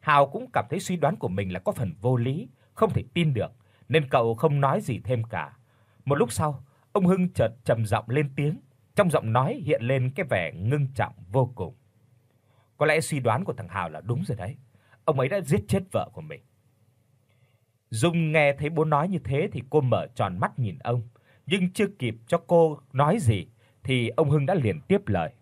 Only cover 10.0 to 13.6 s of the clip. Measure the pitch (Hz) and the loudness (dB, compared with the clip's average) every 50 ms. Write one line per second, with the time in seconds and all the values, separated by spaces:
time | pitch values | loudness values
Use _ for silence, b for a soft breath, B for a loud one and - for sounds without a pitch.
10 | 123 127 135 - 151 127 120 98 87 78 - 80 92 110 135 151 143 131 - - | 0 -2 -2 -4 -4 -2 0 -2 -2 -2 -6 -4 -2 -2 0 0 0 -2 0 -2
11 | 107 - - - - 90 95 135 127 - - - 95 78 - _ _ _ _ _ | -2 -2 -4 -14 -18 -2 0 0 0 0 -2 -10 -10 -10 -10 _ _ _ _ _
12 | _ _ _ _ _ _ _ _ _ _ _ _ _ _ _ _ 147 151 151 160 | _ _ _ _ _ _ _ _ _ _ _ _ _ _ _ _ 2 2 2 2
13 | 156 - - 143 123 117 107 131 190 - - - | 0 -2 -4 -2 0 2 0 0 -2 -6 -8 -8